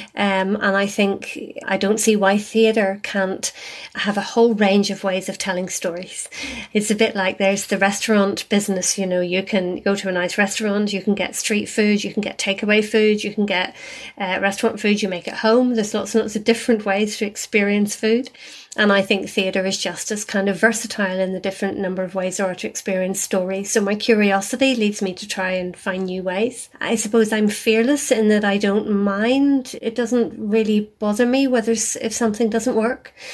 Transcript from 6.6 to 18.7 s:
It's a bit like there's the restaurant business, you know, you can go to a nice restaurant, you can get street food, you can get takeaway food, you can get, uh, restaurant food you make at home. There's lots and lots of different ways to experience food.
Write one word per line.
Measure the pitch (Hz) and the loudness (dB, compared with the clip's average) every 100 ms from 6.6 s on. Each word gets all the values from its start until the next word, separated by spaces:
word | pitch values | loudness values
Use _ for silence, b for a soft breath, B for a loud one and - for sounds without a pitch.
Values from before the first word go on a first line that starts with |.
| B | B
It's | 214 208 | -2 0
a | 214 | 2
bit | 220 202 | 0 0
like | 185 - | -2 0
there's | 196 196 - | 0 0 -2
the | 196 | 0
restaurant | 196 202 - 208 196 - - | 0 0 2 4 2 0 0
business, | 202 208 190 180 - | 0 2 -2 -2 -2
you | 185 | 0
know, | 180 | 0
you | 180 185 | 0 -2
can | 196 202 180 185 | 0 0 0 -2
go | 196 196 | -2 0
to | 196 | -2
a | |
nice | 180 180 - | -2 -2 0
restaurant, | 196 - 214 202 208 | -2 0 -2 0 0
you | 196 | -2
can | 202 202 | 0 0
get | - - | -2 -4
street | - 208 - | -2 -2 -2
food, | - 208 208 | 0 2 2
you | 202 | 0
can | - | -4
get | 202 - | -4 -4
takeaway | 202 196 208 214 214 | -4 -2 2 2 4
food, | 220 214 208 | 4 4 2
you | 202 | 0
can | 208 202 | -2 0
get, | 180 185 B B B B - | 0 -2 B B B B -8
uh, | 190 190 | -4 -2
restaurant | 196 196 226 214 | -2 0 -2 0
food | 208 208 | 0 0
you | 196 | 0
make | 175 - | -4 -8
at | - | -2
home. | 220 240 254 | 4 4 4
There's | 226 202 208 | 2 0 -2
lots | 202 | 0
and | 220 | 0
lots | 208 208 | 0 0
of | |
different | 220 226 - 220 202 | 0 2 2 0 2
ways | 196 208 - | 0 0 -2
to | 202 | -6
experience | - - 214 202 208 202 - | -6 -2 2 2 2 0 0
food. | 220 233 269 B B B B | 0 0 -2 B B B B